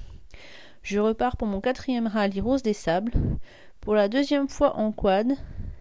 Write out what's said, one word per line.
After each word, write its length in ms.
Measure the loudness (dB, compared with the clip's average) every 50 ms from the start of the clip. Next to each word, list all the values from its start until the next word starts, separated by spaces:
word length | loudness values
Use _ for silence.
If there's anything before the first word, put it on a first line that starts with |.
| -14 -14 -14 -16 -16 -16 -18 -18 -18 -18 -18 -18 -20 -20 -20 -14 -8
Je 160 | -2 0 2
repars 400 | 2 2 2 2 0 0 0 0
pour 100 | -2 -2
mon 140 | -2 -2 0
quatrième 440 | -2 -2 -2 -2 -2 -2 0 0
Rallye 360 | 0 2 2 2 2 0 0 0
Rose 200 | 2 2 2 2
des 120 | 0 -2
Sables, 380 | 0 0 0 0 2 2 2 0 2 2 0 -2 -2 -4 -8 -12 -20 -20 -20 -18 -8
pour 140 | -2 2 4
la 140 | 4 4 4
deuxième 380 | 4 2 2 2 2 2 0 0
fois 280 | 0 2 2 2 2
en 160 | 2 0 -2 0
quad. 400 | 0 2 4 4 4 4 2 0 -2 -4 -10 -10 -8 -8 -8 -10 -12